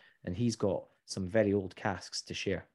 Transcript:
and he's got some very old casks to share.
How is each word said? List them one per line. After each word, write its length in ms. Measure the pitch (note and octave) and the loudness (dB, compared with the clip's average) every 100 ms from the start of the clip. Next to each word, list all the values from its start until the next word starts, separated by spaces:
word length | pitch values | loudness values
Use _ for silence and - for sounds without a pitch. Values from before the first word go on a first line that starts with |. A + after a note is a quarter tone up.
| - _ | -20 _
and 120 | - F2+ | -8 0
he's 200 | A#2+ - | 0 2
got 280 | G2+ E2 - _ - | 0 0 -4 _ -10
some 220 | - F#2 | -6 0
very 240 | A2 G#2 | 4 4
old 220 | G2+ F#2 - | 4 0 -4
casks 460 | G#2+ F2+ - - | -2 -2 -6 -10
to 120 | - | -8
share. 320 | E2+ - F#2 - | -6 -2 -2 -6